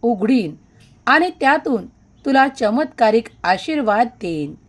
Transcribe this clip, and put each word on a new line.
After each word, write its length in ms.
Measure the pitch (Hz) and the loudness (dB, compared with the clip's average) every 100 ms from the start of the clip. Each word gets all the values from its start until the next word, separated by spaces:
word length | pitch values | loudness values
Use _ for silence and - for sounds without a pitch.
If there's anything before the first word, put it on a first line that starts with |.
उघडीन 540 | 233 226 208 254 175 - _ _ _ _ - | -2 -2 0 0 0 -8 _ _ _ _ 0
आणि 240 | 277 359 359 | 2 2 0
त्यातून 480 | 269 302 311 240 180 _ _ _ - | 0 0 0 -4 -4 _ _ _ -2
तुला 220 | 269 269 | 2 2
चमत्कारिक 800 | 269 220 226 311 - 226 220 226 _ | 0 -2 0 -4 0 2 2 0 _
आशीर्वाद 640 | - 185 - 311 226 208 233 | -2 -2 -2 -2 0 0 0
देईन. 480 | - 185 165 147 233 | -2 -8 -6 -8 -10